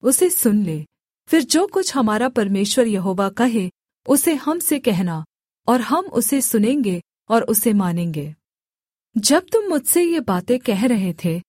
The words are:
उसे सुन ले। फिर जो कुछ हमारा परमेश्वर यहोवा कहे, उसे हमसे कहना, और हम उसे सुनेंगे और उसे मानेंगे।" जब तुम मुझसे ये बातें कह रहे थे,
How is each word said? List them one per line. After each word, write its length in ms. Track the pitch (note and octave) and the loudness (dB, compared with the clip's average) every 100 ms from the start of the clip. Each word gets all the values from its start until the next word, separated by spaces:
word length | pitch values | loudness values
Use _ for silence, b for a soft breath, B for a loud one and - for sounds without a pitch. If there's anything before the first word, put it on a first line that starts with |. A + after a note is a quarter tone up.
उसे 280 | A#3+ C#4+ F4+ | 0 2 2
सुन 320 | - A#3+ G#3 | 2 2 2
ले। 240 | F#3 D#3 D3+ _ _ _ - | 0 -4 -8 _ _ _ 0
फिर 140 | D#4+ | 0
जो 240 | C#4+ D#4 G4+ | 2 0 0
कुछ 300 | G4 F#4 C#4 | -2 -2 0
हमारा 320 | A3 G#3+ B3+ | 0 0 0
परमेश्वर 580 | B3+ G3+ G3 G#3 - A#3 | 0 0 0 0 2 2
यहोवा 420 | G3+ F3+ F#3 G3 | 0 -2 -2 -2
कहे, 420 | G3 B3 A3+ F#3 - _ _ - | 0 0 0 -4 -8 _ _ 0
उसे 260 | C#4 - | 2 2
हमसे 440 | D4 - E4 - C#4+ | -2 -2 -4 -2 -2
कहना, 460 | B3+ F#3 F3+ D#3+ D#3+ _ _ _ - | 0 0 -2 -4 -10 _ _ _ -2
और 120 | B3 | 0
हम 240 | A3 D#4 | 0 -2
उसे 360 | F#4+ - A#3 C#4 | -2 -2 0 0
सुनेंगे 640 | B3+ A3+ G#3 C#4+ A3 F3+ - _ - | 0 0 2 0 0 -4 -8 _ -2
और 140 | A3+ | 0
उसे 300 | - A3+ A#3 | 0 0 2
मानेंगे।" 600 | G3+ F#3 E3+ E3+ D#3 D3 D#3 _ _ _ _ _ _ _ - | 2 0 -2 -4 -6 -8 -12 _ _ _ _ _ _ _ -4
जब 300 | G3+ D4+ F4+ | 2 2 2
तुम 120 | A4+ | -2
मुझसे 380 | G#4 D#4 - F4 | 0 -2 0 0
ये 180 | F4 E4 | 2 0
बातें 380 | B3+ F3+ - B3+ | -2 -2 0 -2
कह 280 | B3 G3 B3 | 0 0 0
रहे 280 | A#3 F#3+ D#3+ | 0 -2 -4
थे, 180 | E3+ E3 | -4 -4